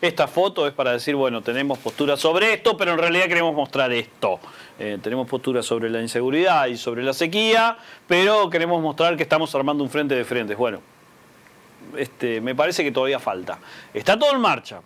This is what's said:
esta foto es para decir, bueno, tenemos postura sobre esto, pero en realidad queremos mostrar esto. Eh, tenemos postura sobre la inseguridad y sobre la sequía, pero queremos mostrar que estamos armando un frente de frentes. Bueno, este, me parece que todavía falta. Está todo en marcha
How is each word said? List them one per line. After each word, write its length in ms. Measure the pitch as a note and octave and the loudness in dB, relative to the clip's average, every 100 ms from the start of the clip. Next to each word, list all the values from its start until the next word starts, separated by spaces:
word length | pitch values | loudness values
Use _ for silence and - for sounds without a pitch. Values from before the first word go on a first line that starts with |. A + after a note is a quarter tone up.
esta 260 | F3 E3+ D3 | 0 2 0
foto 400 | - F#3+ - D3 | 2 0 2 -2
es 60 | |
para 160 | C#3 B2+ | 0 0
decir, 240 | A#2+ A#2 | 0 0
bueno, 260 | C#3+ C3+ A#2 | 0 0 0
tenemos 380 | G#2+ A#2+ C#3 B2+ | -4 -2 -2 -4
postura 380 | - - D3 C#3+ | -6 -2 0 2
sobre 360 | D#3+ E3+ G#3+ | 2 4 2
esto, 240 | G#3+ - G#3+ | 2 2 2
pero 140 | F#3 | 0
en 40 | E3 | 2
realidad 280 | E3+ F3 F#3 | 2 2 2
queremos 260 | E3+ E3+ | 2 0
mostrar 380 | D3+ C3+ C#3 C3 | -2 -4 0 0
esto. 480 | A#2+ A2+ - G#2+ F2+ - - - - | 0 -4 -4 -4 -4 -8 -20 -20 -10
Eh, 220 | G#2+ G2+ | -8 -6
tenemos 280 | G#2+ B2 B2 | -6 -4 -4
postura 340 | C3 C3 B2 | -4 -2 -2
sobre 260 | A2 A#2 A2+ | 0 -2 -2
la 140 | A2+ | -4
inseguridad 640 | A2+ B2 B2+ D3 F#3 E3 C3+ | -4 -2 0 2 2 2 0
y 100 | A#2+ | -2
sobre 280 | - A#2 | -6 -4
la 80 | C3 | -4
sequía, 680 | C3 E3 F#3+ A3 A3 A3+ A3+ - - _ | -2 -2 0 2 4 2 0 -12 -20 _
pero 420 | F3+ A3 G#3+ G3 | 2 4 4 2
queremos 320 | E3 E3+ F3 | 0 0 0
mostrar 340 | D#3 C#3+ E3 E3 | -2 2 0 2
que 60 | |
estamos 320 | D#3 D#3 D#3+ | 0 0 0
armando 300 | C#3+ C3+ D3 | -2 0 0
un 60 | C3+ | -2
frente 260 | D3+ D3 C3 | -2 0 0
de 80 | |
frentes. 320 | A#2 B2 G#2+ G#2 | 0 -2 -2 -2
Bueno, 220 | B2 G2 - - - - - - - - - - - - | -2 -2 -12 -20 -20 -20 -20 -20 -20 -20 -20 -20 -16 -8
este, 440 | B2 - B2 A2+ | -8 -4 -4 -2
me 160 | A#2 C3 | -4 0
parece 260 | D#3 F3 | 0 2
que 80 | D3+ | -2
todavía 300 | B2+ C3 C3+ | 0 0 0
falta. 400 | - F#2+ F2+ F2 - - - | -2 -6 -6 -12 -14 -20 -12
Está 240 | - - G#3+ | -6 0 2
todo 140 | D4 | 4
en 60 | C#4 | 4
marcha 400 | A3 D#3 - G2 | 2 0 -4 -18